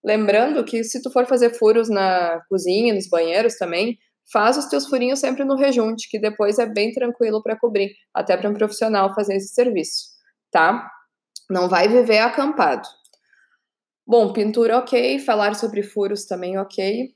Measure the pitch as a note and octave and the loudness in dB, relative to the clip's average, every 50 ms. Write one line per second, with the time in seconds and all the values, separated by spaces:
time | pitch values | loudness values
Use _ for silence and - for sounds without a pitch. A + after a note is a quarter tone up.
0 | - - G#3 A3 G#3+ G3+ G#3 G#3+ A#3+ C#4+ D4+ C#4 A3+ - - A3+ A3+ A3+ - B3+ | 0 0 0 2 2 2 4 4 2 2 0 -2 -4 -2 -4 -4 -4 -4 -8 -8
1 | - C4 - B3+ B3 B3 C4+ A#3+ A#3+ A#3 A#3 - A3+ G#3+ A3 A#3 A3+ A3 G#3+ G3 | -8 -2 0 0 2 2 2 2 2 2 2 4 4 4 4 4 2 0 0 0
2 | F#3+ F#3+ F#3 F3+ F3 E3+ E3 E3 - _ G3 F#3+ F#3 F3+ F#3 G#3 A#3 A#3+ G#3+ G3 | 2 2 2 2 0 0 -2 -6 -6 _ -4 -2 0 0 0 2 2 2 0 0
3 | F#3+ F#3 F3+ E3+ E3 E3 E3+ G3+ A3+ A#3 A3+ - F#3+ E3+ E3+ F3 G#3 A#3+ A#3 _ | -2 -2 0 0 0 0 0 0 0 0 -2 -2 -6 -4 -2 -2 -2 -2 -4 _
4 | _ _ _ _ _ - - A3 G#3 A3+ C4 D4 C#4+ - - C#4 C#4 - C#4 B3+ | _ _ _ _ _ -2 0 2 2 2 2 0 -2 -4 -4 -4 -2 -2 -2 -2
5 | A#3+ B3 C4+ C4+ C#4 C4 C4 C#4 C#4 C4+ C#4 C4 C#4 C#4 B3+ A#3+ A3 A3 A3+ A3+ | 0 -2 -2 -2 -2 -4 -4 -2 -2 -2 0 2 2 2 2 0 0 -2 -4 -6
6 | - - - G#3 G#3+ G#3+ G#3 - G#3 G3+ G#3 A#3 A#3 A3 G#3+ G#3+ G#3 A3+ A#3+ - | -10 -10 -6 -4 -4 -4 -2 0 -2 0 0 -2 -4 -4 -2 -2 -2 -2 -2 -4
7 | B3+ A#3+ A#3+ _ A#3+ A3 G#3+ G#3+ - A3 A3 G#3+ - A#3 G#3+ G3+ G3 G3+ G3+ _ | -4 -4 -2 _ -2 -2 -2 -2 -4 -4 -4 -2 -2 -2 0 0 -2 -2 -6 _
8 | _ _ _ - - - F#3 F3+ G3 G#3 G#3 G#3 G#3+ G#3 G#3 - A3+ A3 G#3+ G3+ | _ _ _ -6 0 0 -2 0 0 -4 -2 -2 -2 -4 -2 -4 -2 0 2 0
9 | F#3+ G3 G3 G#3+ G3+ G3 G3 G3 G3 G3+ - - B3 B3 G#3+ F3+ D#3 - - - | 0 0 0 -2 -4 -2 -2 -4 -4 -2 0 0 0 2 0 -2 -4 -4 -6 -8
10 | - - _ _ _ _ _ _ _ _ - F3 D#3+ E3+ A3 A#3+ - - - - | -8 -10 _ _ _ _ _ _ _ _ 2 4 4 4 2 0 -6 -14 -20 -20
11 | _ _ _ _ _ _ _ - _ _ F#3+ F#3 F3+ F3+ F#3 F3 F#3 G#3 A#3 B3 | _ _ _ _ _ _ _ -20 _ _ -2 0 2 2 4 4 4 6 6 4
12 | A#3+ A3 G#3+ G#3+ A3+ A#3+ - - C4+ D4+ D4+ - F#3 D3+ C3 A2 - - _ _ | 4 6 4 4 4 2 0 0 -2 -2 0 0 0 0 0 -2 -6 -16 _ _
13 | _ _ _ _ _ _ _ _ _ _ _ _ _ _ _ _ _ _ _ _ | _ _ _ _ _ _ _ _ _ _ _ _ _ _ _ _ _ _ _ _
14 | _ - A3+ A#3+ A3 G3 G3 A3+ G#3 G#3+ G#3+ A#3+ A3+ A3+ A3+ B3 B3 - C4+ A#3+ | _ 2 4 4 4 2 0 -2 -2 0 2 2 2 2 2 0 0 2 0 0
15 | A#3+ C4 C4+ C#4 C#4 - A3 G#3 G#3 G#3 G#3+ - A#3 G#3 G#3 G3+ G3+ G3+ - G#3+ | 2 0 -2 -2 0 0 0 2 2 0 -2 -2 -6 -4 -4 -4 -6 -4 -4 -4
16 | G3+ G3 G#3 G3+ - - F#3+ F3+ F3+ F3+ F#3+ F#3+ G3 G3 - - F#3+ G3 G#3+ A#3 | -4 -2 -4 -6 -6 -8 -8 -8 -6 -6 -6 -6 -6 -6 -6 -4 -4 -4 -2 -4
17 | B3+ B3+ _ | -6 -8 _